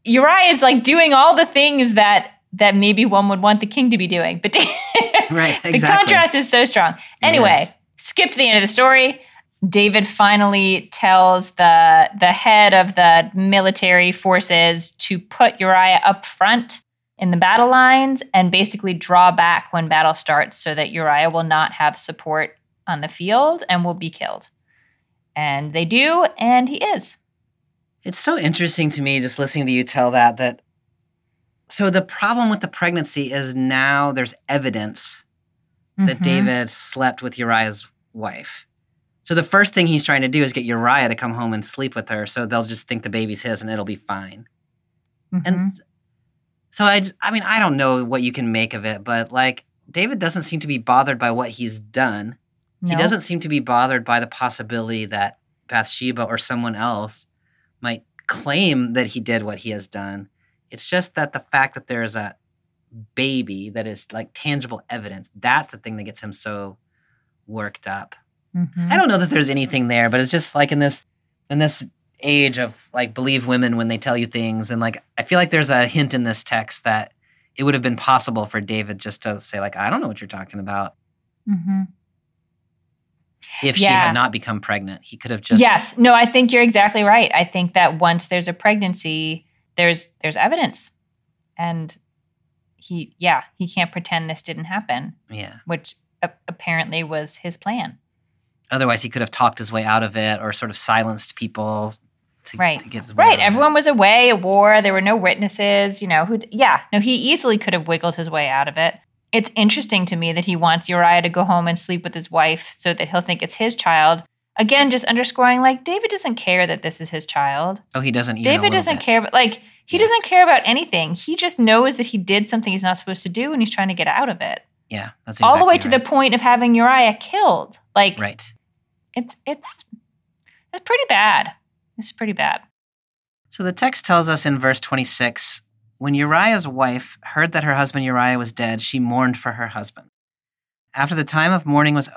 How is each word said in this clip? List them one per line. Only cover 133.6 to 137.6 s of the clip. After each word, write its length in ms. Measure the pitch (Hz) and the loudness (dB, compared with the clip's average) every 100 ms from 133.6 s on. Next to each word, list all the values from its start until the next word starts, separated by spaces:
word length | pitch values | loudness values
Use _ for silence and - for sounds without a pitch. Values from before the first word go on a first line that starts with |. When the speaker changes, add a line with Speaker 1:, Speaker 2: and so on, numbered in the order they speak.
Speaker 2:
the 80 | 185 | -6
text 340 | 180 254 - - | -2 -4 -2 0
tells 240 | 175 160 | 2 2
us 160 | 151 151 | 0 -2
in 100 | 139 | 0
verse 200 | 131 131 | 0 -2
twenty-six, 840 | - 131 127 - 123 - - - _ _ _ - | -4 -4 -4 -2 -4 -4 -8 -8 _ _ _ -8
"When 160 | 139 143 | -2 0
Uriah's 520 | 147 160 214 214 156 | 2 2 2 0 -2
wife 520 | 127 127 123 - - | -2 -2 -2 -10 -18
heard 300 | - 151 165 | -8 -2 -2
that 120 | 160 | -2